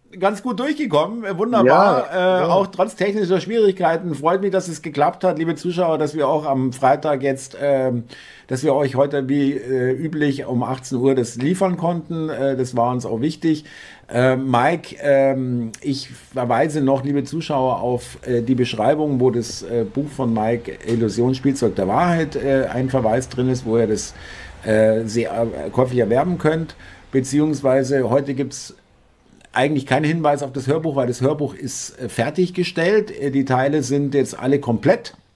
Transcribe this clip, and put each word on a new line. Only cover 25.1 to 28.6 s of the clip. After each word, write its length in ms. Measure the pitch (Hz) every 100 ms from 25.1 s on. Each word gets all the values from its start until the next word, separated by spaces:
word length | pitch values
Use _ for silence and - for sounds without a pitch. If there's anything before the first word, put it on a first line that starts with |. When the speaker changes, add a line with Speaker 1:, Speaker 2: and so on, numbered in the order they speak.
| 117 113
Speaker 1:
äh, 380 | 107 117 71 80
käuflich 300 | 123 127 123
erwerben 380 | 107 120 175 175
könnt. 380 | 156 160 160 - - - -
Beziehungsweise 960 | 135 131 147 156 135 135 135 127 139 117
heute 240 | 135 143
gibt's 420 | 131 131 -